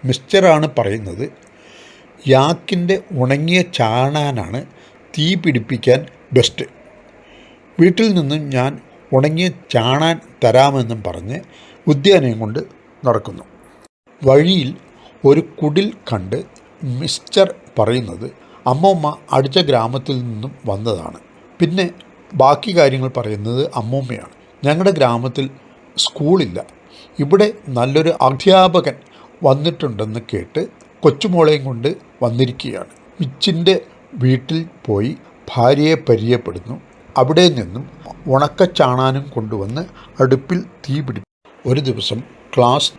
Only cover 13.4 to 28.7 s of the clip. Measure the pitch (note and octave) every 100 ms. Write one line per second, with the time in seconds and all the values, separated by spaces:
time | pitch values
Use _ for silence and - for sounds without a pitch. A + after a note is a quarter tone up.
13.4 | - - _ _ _ _ _ _ C3+ C#3
14.4 | E3 F#3 C3 D#3 _ _ - _ C#3 C#3+
15.4 | E3+ - D3+ D3+ G#3 - - G#2+ F#2 B2
16.4 | - - _ _ C#3+ B2 D3+ - - -
17.4 | F#3 - - - G#2+ B2 G#2+ F2 B2+ -
18.4 | - - B2+ C3 F#3+ F3+ D3 D3+ - C3
19.4 | C3+ F#3 D3+ B2 A2+ C3 C3 C3 B2 G#2+
20.4 | B2+ - A#2 G2 A2+ F#2+ D#2+ D#2 _ _
21.4 | _ _ E3+ F#3 F3 F3 - _ _ -
22.4 | C3 C#3+ A3+ F3 C#3 C3 C3 B2+ A2 G#2
23.4 | G#2+ B2 D3+ B2+ A2 C3+ B2+ A#2 - -
24.4 | _ _ C#3+ D#3 F#3+ E3 B2+ A#2 B2+ A#2+
25.4 | C3+ C3+ _ _ _ - - - D3 F#3
26.4 | A#2 F2 - _ _ - - - C#3+ F#3+
27.4 | G#3 - - A#2+ B2+ C#3+ D#3+ - C3 C3+
28.4 | - F#3+ F#3